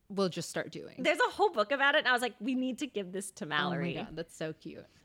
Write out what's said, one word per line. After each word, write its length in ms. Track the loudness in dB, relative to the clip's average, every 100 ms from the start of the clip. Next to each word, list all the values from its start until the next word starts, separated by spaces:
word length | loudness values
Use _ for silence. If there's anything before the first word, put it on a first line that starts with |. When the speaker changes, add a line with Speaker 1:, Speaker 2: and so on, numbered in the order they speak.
| -10
Speaker 1:
will 220 | 0 0
just 200 | 0 -4
start 220 | -4 -6
doing. 240 | -8 -14 -2
Speaker 2:
There's 200 | 2 4
a 120 | 2
whole 180 | 4 2
book 220 | 4 2
about 240 | 4 4 4
it, 40 |
and 80 | 4
I 40 |
was 80 | 2
like, 120 | 2 -2
"We 120 | -2
need 260 | 0 0 -2
to 80 | -4
give 260 | -4 -6
this 180 | -6 -8
to 140 | -8 -2
Mallory." 480 | 0 0 0 -2 -4
Speaker 1:
Oh 40 |
my 60 | -8
God, 80 | -10
that's 180 | -10 -8
so 160 | -8
cute. 340 | -8 -12 -16 -18 _